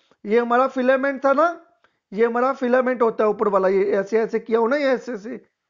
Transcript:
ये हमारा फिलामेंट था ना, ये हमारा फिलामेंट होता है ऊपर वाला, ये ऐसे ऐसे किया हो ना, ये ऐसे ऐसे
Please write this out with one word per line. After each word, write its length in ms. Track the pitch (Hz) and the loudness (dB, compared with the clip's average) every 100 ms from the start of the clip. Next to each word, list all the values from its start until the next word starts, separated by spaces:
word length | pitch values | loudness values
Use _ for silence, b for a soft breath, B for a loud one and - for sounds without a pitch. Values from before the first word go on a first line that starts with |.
| _ _ | _ _
ये 140 | 208 226 | -2 0
हमारा 280 | 240 240 262 | 2 2 0
फिलामेंट 560 | 262 254 262 277 269 | 0 0 2 0 -2
था 80 | 269 | 0
ना, 160 | 277 330 339 _ _ _ _ - | 2 0 -2 _ _ _ _ -10
ये 120 | 196 | -2
हमारा 280 | 233 240 254 | 0 0 -2
फिलामेंट 480 | 262 247 254 254 247 | -2 0 2 0 0
होता 220 | 233 220 | 0 2
है 60 | 220 | 0
ऊपर 180 | 208 208 | 0 0
वाला, 200 | 196 190 | 2 2
ये 160 | 196 202 | 2 0
ऐसे 260 | 202 196 220 | -2 0 -2
ऐसे 180 | 220 226 | 0 -4
किया 180 | 220 220 | -2 0
हो 80 | 226 | 0
ना, 100 | 285 | 0
ये 120 | 277 | 0
ऐसे 240 | 247 - | -2 -6
ऐसे 280 | 233 208 233 _ _ _ | -12 -12 -16 _ _ _